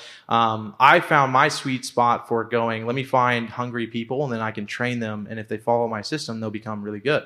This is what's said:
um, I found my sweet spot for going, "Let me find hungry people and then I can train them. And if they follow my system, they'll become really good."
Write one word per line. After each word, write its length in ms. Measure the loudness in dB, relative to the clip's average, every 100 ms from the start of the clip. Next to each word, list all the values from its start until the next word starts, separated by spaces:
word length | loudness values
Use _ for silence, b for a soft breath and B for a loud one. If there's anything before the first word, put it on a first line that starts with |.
| B B 0
um, 480 | 2 2 0 -6 6
I 200 | 8 8
found 320 | 6 4 4
my 180 | 4 2
sweet 360 | 0 -4 -4 -2
spot 420 | 2 2 2 -2
for 160 | -4
going, 440 | -2 -2 -2 -2 -4
"Let 80 | -4
me 80 |
find 440 | 0 2 4 2 -2
hungry 380 | -6 -6 -4 -4
people 380 | -6 -4 -4
and 100 | -2
then 80 | -2
I 80 | -4
can 140 | -6 -8
train 340 | -4 -4 -2
them. 280 | -4 -6 -8
And 100 | -10
if 80 | -8
they 100 | -4
follow 300 | 0 2 0
my 140 | -4
system, 380 | -6 -8 -6 -8
they'll 100 | -6
become 320 | -8 -8 -8
really 180 | -8 -6
good." 240 | -2 -2